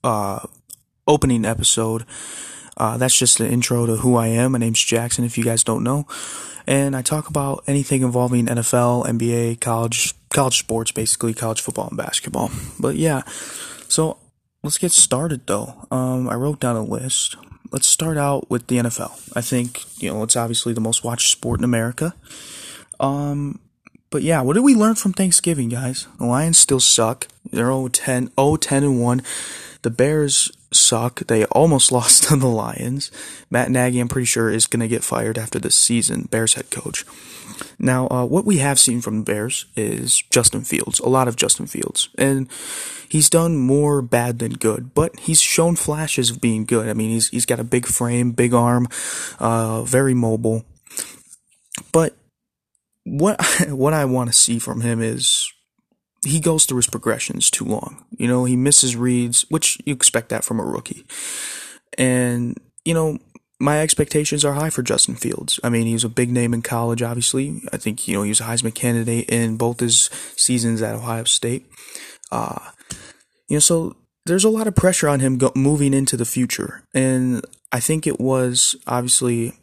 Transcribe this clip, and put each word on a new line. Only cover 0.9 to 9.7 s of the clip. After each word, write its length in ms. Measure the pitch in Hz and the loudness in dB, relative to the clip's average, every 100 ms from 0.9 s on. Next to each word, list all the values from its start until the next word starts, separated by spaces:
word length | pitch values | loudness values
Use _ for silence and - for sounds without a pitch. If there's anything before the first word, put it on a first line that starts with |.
| _ - | _ 2
opening 380 | 151 139 120 | 4 4 2
episode, 600 | 107 104 95 - 113 113 117 - - - - - - - | 0 0 0 2 0 -2 -6 -16 -16 -16 -16 -18 -20 -2
uh, 180 | 110 117 | -2 2
that's 220 | 127 - | 2 4
just 220 | 123 - | 4 2
the 100 | 110 | 2
intro 360 | 120 120 120 117 | 0 0 0 2
to 120 | 110 | 2
who 180 | 127 120 | 4 4
I 120 | 113 | 4
am. 260 | 113 127 | 2 2
My 40 | 131 | 2
name's 240 | 113 110 | 0 0
Jackson, 440 | - 117 117 - 120 | 0 0 0 -2 -2
if 120 | 117 | 0
you 60 | |
guys 220 | 117 113 - | 0 0 0
don't 180 | 110 | 0
know. 240 | 113 143 147 - - - - - - | 0 -2 -4 -12 -12 -14 -16 -12 0
And 300 | 135 139 131 | 2 2 -2
I 60 | |
talk 260 | 123 151 147 | -2 -4 -2
about 380 | 151 139 135 - | -4 -2 -4 -2
anything 360 | 139 139 135 | -2 2 2
involving 440 | 127 123 123 123 117 | 2 2 2 2 2
N 100 | 120 | 0
F 160 | 113 | 2
L, 320 | 123 120 123 - | 2 4 2 0
N 120 | 117 | 0
B 160 | 117 | 0
A, 220 | 120 117 117 | 0 0 -2
college, 560 | - | -2